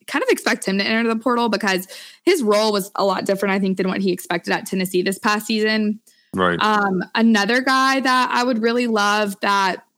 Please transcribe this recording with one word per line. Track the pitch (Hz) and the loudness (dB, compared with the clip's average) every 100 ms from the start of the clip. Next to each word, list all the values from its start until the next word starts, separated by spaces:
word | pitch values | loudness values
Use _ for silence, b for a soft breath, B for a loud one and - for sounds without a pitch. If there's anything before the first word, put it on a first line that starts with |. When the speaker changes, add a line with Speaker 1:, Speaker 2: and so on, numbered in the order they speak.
| - | -8
Speaker 1:
kind | 285 | -4
of | 508 | 0
expect | 359 - 220 - | 0 0 -2 -2
him | 196 | -2
to | |
enter | 202 226 233 | 0 0 0
the | 226 | -2
portal | 254 240 233 | 0 0 0
because | 220 208 185 185 B B B | 0 0 -2 -4 B B B
his | - 349 | 0 2
role | 208 208 220 | 2 2 2
was | 208 190 - | 0 -2 -2
a | 196 | 0
lot | 185 - | 0 -2
different, | 196 202 | -2 0
I | 196 | 0
think, | 190 185 | 0 0
than | 185 | -2
what | 190 | -2
he | 196 | -2
expected | 180 - 175 202 | -2 -4 -6 -4
at | 175 - | -6 -4
Tennessee | 190 185 180 | -4 -2 -2
this | 196 190 | -2 -2
past | 214 208 220 | -2 -2 -2
season. | 220 214 220 214 214 b b b | -2 0 0 -2 -4 b b b
Speaker 2:
Right. | - 90 - | -2 0 2
Speaker 1:
Um, | 214 214 202 185 - - | 2 2 0 -2 -2 0
another | 226 214 202 247 | 2 4 2 0
guy | 262 262 269 269 | 2 2 2 2
that | 254 254 247 | 2 2 2
I | 240 | 0
would | 247 226 | 0 0
really | 233 240 240 | 0 0 0
love | 214 202 208 208 196 | 2 2 2 0 -2
that | 202 196 190 - - | -2 0 0 -2 -8